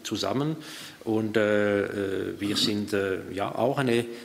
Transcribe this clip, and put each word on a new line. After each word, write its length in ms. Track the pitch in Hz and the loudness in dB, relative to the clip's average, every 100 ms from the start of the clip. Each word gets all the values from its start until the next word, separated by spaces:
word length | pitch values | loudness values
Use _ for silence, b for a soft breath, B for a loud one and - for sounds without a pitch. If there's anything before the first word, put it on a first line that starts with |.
zusammen 520 | - 104 95 117 147 156 B B B B | -6 -2 0 0 0 -4 B B B B
und, 340 | - 110 110 110 | -2 0 2 2
äh, 460 | 104 104 104 101 | 4 4 4 2
äh, 560 | 98 101 98 95 95 92 | 0 -2 -2 -2 -4 -4
wir 180 | 101 101 | -2 0
sind, 360 | 113 104 104 | 2 0 0
äh, 260 | 101 98 92 - | 0 0 -2 -4
ja, 220 | 95 101 | -4 -2
auch 240 | - 117 139 | 0 2 2
eine, 280 | 131 117 120 B | 2 2 2 B